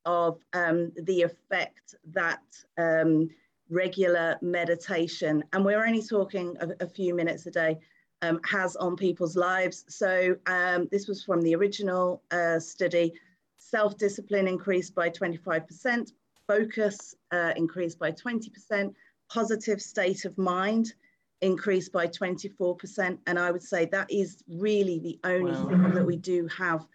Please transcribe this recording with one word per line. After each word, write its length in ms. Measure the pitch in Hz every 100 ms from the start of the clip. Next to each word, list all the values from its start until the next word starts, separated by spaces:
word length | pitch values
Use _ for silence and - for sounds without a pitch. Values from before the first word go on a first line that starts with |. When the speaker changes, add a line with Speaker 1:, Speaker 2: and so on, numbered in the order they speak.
| 170
Speaker 1:
of, 320 | 175 170 165 _
um, 380 | 180 170 170 170 175
the 180 | 170 180
effect 720 | 170 - - 185 - _ - - 160
that, 280 | 185 165 - _ - _ -
um, 500 | 165 160 160 156 160 - _ _ -
regular 680 | 170 185 190 180 175 165 -
meditation, 1040 | 175 175 170 170 185 175 170 - 160 151 -
and 100 | 190
we're 220 | 196 208
only 160 | 226 226
talking 540 | 220 214 190 196 175 170
a, 100 | 170 -
a 60 | 175
few 260 | - 180
minutes 300 | 175 165 160
a 60 | 175
day, 280 | 175 160 160 - _ _ -
um, 180 | 170 165 -
has 280 | 196 185 -
on 200 | 180 180
people's 400 | 190 170 170 175
lives. 480 | 175 185 180 175 -
So, 480 | - 196 185 185 185 -
um, 420 | 180 180 180 170
this 160 | 202 196
was 160 | 196
from 200 | - 170
the 120 | 165
original, 680 | 165 202 202 196 185 180 180 -
uh, 280 | 175 170 165
study. 540 | 165 - 175 170 170 170 _ _ _ _
Self-discipline 920 | - 220 208 208 202 202 196 202 190
increased 460 | 185 196 185 175
by 160 | - 170
twenty-five 560 | 170 180 165 185 160 160
percent, 460 | - 254 240 - - _ _ -
focus, 680 | 208 220 220 208 202 - - -
uh, 220 | 175 170 -
increased 420 | 165 185 170 -
by 120 | 160
twenty 380 | 160 240 226 226
percent, 460 | - - 202 196 - _ _ -
positive 520 | 233 220 214 220 202
state 420 | - 214 185 190
of 140 | 185 196
mind 560 | 185 180 196 226 226 - _ _ _ -
increased 500 | 190 180 208 185 180
by 140 | 180 170
twenty-four 680 | 170 180 185 196 - 180 175
percent. 440 | 180 - 180 - -
And 120 | 175
I 120 | 175
would 120 | 175
say 220 | - 180 165
that 240 | 196 -
is 320 | 208 190 - -
really 500 | 170 214 208 190 165
the 180 | 160 -
only 280 | 180 180 180
Speaker 2:
Wow. 160 | 170 190
Speaker 1:
thing 220 | 185 185
that 120 | 180 175
we 100 | 170
do 300 | 185 180 165
have 400 | 170 180 160 -